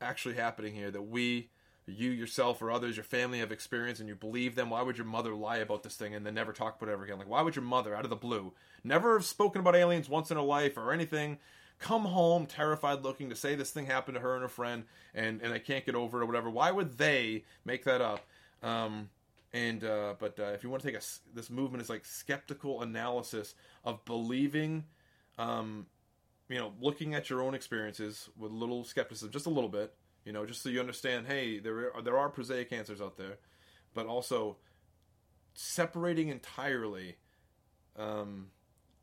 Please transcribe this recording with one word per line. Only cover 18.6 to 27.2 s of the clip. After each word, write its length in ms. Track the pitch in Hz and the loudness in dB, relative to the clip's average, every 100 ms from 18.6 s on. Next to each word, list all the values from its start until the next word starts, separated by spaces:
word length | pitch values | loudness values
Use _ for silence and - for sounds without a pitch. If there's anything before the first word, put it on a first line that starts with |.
Um, 480 | 113 117 110 107 104 _ _ _ _ | -2 0 0 -4 -10 _ _ _ _
and, 320 | 120 117 113 | -2 0 0
uh, 300 | 110 107 104 101 | 0 0 0 -2
but, 200 | 107 - | -4 -2
uh, 100 | 104 | -2
if 140 | 104 | -2
you 60 | 123 | -4
wanna 140 | 131 | -4
take 100 | 139 | -2
a 60 | 110 | -4
s-, 220 | - - - | -6 -12 -12
this 140 | 117 113 | -12 -6
movement 320 | 123 135 123 | -2 -2 -2
is, 80 | 110 | -6
like, 160 | 107 | -6
skeptical 800 | - - - 139 - 143 143 123 | -8 -8 -4 -4 -4 -6 -4 -4
analysis 720 | 117 113 120 123 117 113 104 - - - | -4 -4 -2 -2 -2 -6 -8 -12 -20 -10
of 220 | 120 107 | -6 -6
believing, 800 | - 117 117 127 139 151 156 160 156 _ _ _ _ - | -4 -2 0 2 2 2 0 -2 -6 _ _ _ _ -6
um, 480 | 117 113 110 107 - _ _ _ _ _ - | -2 -2 -4 -8 -12 _ _ _ _ _ -8
you 80 | 127 | -6
know, 160 | 110 101 | -6 0
looking 320 | 135 147 151 | 0 2 0
at 160 | 147 | -2